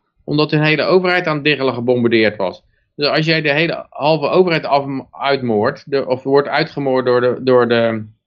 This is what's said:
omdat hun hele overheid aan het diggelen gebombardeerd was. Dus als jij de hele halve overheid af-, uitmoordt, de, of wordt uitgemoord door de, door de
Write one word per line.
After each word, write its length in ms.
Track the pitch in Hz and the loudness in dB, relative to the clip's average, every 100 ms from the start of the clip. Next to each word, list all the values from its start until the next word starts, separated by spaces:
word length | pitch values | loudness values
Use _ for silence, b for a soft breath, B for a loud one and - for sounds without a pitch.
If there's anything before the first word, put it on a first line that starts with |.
| _ _ | _ _
omdat 280 | - 147 151 | -4 -2 0
hun 120 | 151 | 0
hele 200 | 151 151 | 2 0
overheid 440 | 127 180 180 180 170 | 2 2 2 0 -2
aan 80 | 151 | -2
het 80 | |
diggelen 300 | 147 135 131 | -2 0 -2
gebombardeerd 640 | 120 120 123 117 117 107 104 | -2 0 0 2 2 2 0
was. 260 | 90 - _ _ _ - | -6 -8 _ _ _ -6
Dus 120 | 143 | -2
als 180 | 147 160 | 0 0
jij 160 | 160 | 0
de 100 | 147 | 0
hele 340 | 143 165 - - | 0 -2 -4 -10
halve 380 | - 143 160 117 | -4 0 0 2
overheid 380 | 170 180 160 - | 2 2 -2 0
af-, 420 | 139 135 135 - | -2 -2 -8 -10
uitmoordt, 800 | - 135 135 123 107 120 156 - | -6 -2 -2 0 0 0 -4 -6
de, 160 | 139 - | -4 -2
of 160 | 127 | -4
wordt 240 | 139 139 143 | 2 2 2
uitgemoord 580 | 147 160 147 139 131 123 | -2 -2 -4 -2 0 2
door 160 | 123 | 2
de, 180 | 123 113 | 2 0
door 240 | 127 127 117 | 2 4 4
de 380 | 117 117 113 107 _ | 2 0 -2 -8 _